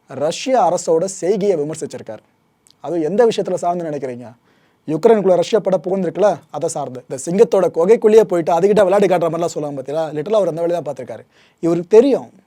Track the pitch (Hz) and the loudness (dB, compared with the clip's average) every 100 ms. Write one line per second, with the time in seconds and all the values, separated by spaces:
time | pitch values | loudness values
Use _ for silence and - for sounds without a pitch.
0 | - 135 151 - 262 247 170 175 - 160 | -14 -4 -4 -4 0 2 2 0 0 0
1 | 190 - 170 208 202 165 147 160 143 120 | 0 -4 -2 0 2 0 -2 -6 -10 -12
2 | 110 107 _ _ _ _ _ _ 139 170 | -14 -16 _ _ _ _ _ _ -6 -4
3 | 151 208 233 208 185 180 175 175 165 147 | 0 4 2 2 -2 -2 -2 -2 -4 -6
4 | 127 123 113 - _ _ _ _ - 160 | -8 -10 -14 -20 _ _ _ _ -6 0
5 | 180 220 190 175 165 214 185 180 180 190 | 2 2 2 0 0 -2 0 -4 -2 -4
6 | 170 170 202 156 - 151 160 160 131 127 | -4 0 0 -2 -10 -6 -6 -6 -10 -12
7 | - 139 170 190 233 202 170 165 180 233 | -12 -10 -4 0 2 2 0 0 2 4
8 | 214 220 202 175 165 170 196 208 185 202 | 6 4 4 0 0 2 2 4 4 4
9 | 196 175 165 165 170 165 147 143 131 156 | 2 2 0 -2 -4 -4 -8 -8 -6 -6
10 | 156 147 151 214 170 160 170 170 147 135 | -4 -6 -2 0 0 -2 -2 -2 -6 -10
11 | 120 110 - _ _ - 165 170 175 220 | -12 -14 -18 _ _ -4 -2 0 6 6
12 | 277 196 117 _ | 6 2 -2 _